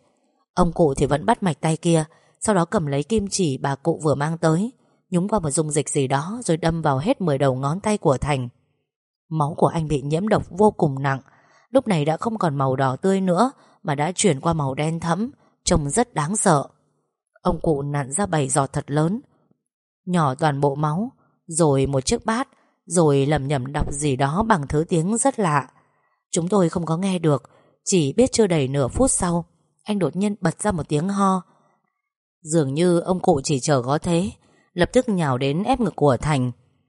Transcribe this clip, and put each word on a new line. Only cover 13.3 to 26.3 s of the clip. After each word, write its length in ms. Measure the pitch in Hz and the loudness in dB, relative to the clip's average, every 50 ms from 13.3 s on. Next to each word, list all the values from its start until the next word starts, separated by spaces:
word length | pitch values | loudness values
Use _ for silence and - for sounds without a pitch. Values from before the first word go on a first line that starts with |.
| 175 175 233 269 - _ _ _ _ _ | 2 2 2 0 0 _ _ _ _ _
mà 120 | - 170 143 | -6 -4 -2
đã 180 | 139 147 170 185 | -2 -2 -2 -2
chuyển 260 | - - 196 143 139 | 0 2 2 2 2
qua 120 | - 170 | 0 0
màu 220 | 165 160 143 135 135 | 0 0 -2 -2 -2
đen 260 | 139 147 160 165 165 | -2 -4 -4 -4 -4
thẫm, 300 | 165 165 170 185 226 269 - _ _ _ _ _ _ | -2 -2 -2 -2 -2 -6 -8 _ _ _ _ _ _
trông 260 | - - 165 143 143 | 0 0 2 0 0
rất 240 | - 226 247 - _ | 0 0 0 0 _
đáng 220 | - 147 151 208 | -4 -4 -2 -4
sợ. 280 | 220 - 202 156 143 131 - _ _ _ _ _ _ _ _ _ _ _ _ _ _ | 0 2 4 4 4 2 -2 _ _ _ _ _ _ _ _ _ _ _ _ _ _
Ông 180 | _ 180 175 165 | _ -4 -2 0
cụ 200 | - 170 151 139 | -2 -2 -2 -2
nặn 300 | 143 143 147 143 139 127 | -2 -4 -4 -4 -4 -4
ra 140 | 139 196 202 | -4 -4 -2
bảy 220 | 196 165 151 139 131 | -2 0 -2 0 0
giọt 240 | 131 151 135 - | 0 0 -2 0
thật 180 | - 147 - - | -4 -8 -6 -2
lớn, 300 | 143 151 156 170 202 254 - _ _ _ _ _ _ _ _ _ _ _ _ _ _ _ _ | -2 0 0 0 -2 -4 -8 _ _ _ _ _ _ _ _ _ _ _ _ _ _ _ _
nhỏ 280 | 185 180 175 156 135 131 | -2 0 0 0 0 0
toàn 260 | 139 160 156 139 139 | 0 0 0 0 2
bộ 140 | 143 143 139 | 0 0 0
máu, 380 | 147 156 151 151 185 226 262 - _ _ _ _ _ _ | 0 -2 -2 -2 -4 -6 -6 -10 _ _ _ _ _ _
rồi 400 | - 165 151 170 147 135 135 135 | -8 0 2 4 4 4 2 2
một 140 | 135 139 135 | 0 0 -2
chiếc 260 | 131 - 233 233 - | 0 -2 -4 -2 -2
bát, 220 | 220 220 240 269 - _ _ _ _ _ _ _ | -4 -4 -4 -6 -8 _ _ _ _ _ _ _
rồi 400 | - 165 185 165 151 139 139 135 | -2 0 2 4 4 4 4 2
lẩm 220 | 143 156 143 135 139 | 2 0 -2 -2 -2
nhẩm 240 | 151 131 127 135 | -2 -4 -4 -4
đọc 200 | 143 151 139 - | -4 -4 -4 -4
gì 240 | 151 139 151 147 131 | -4 -4 -2 -2 0
đó 260 | 127 139 139 151 190 | 0 0 0 0 -2
bằng 260 | 226 220 220 165 135 - | 0 0 0 0 0 0
thứ 160 | 151 147 170 - | 0 -2 0 0
tiếng 300 | 185 160 160 190 226 226 | 0 0 0 0 -2 0
rất 200 | - 277 262 - | 0 0 0 0
lạ. 300 | 202 170 147 143 127 - _ _ _ _ _ _ _ _ _ _ _ _ | 0 0 0 0 -2 -4 _ _ _ _ _ _ _ _ _ _ _ _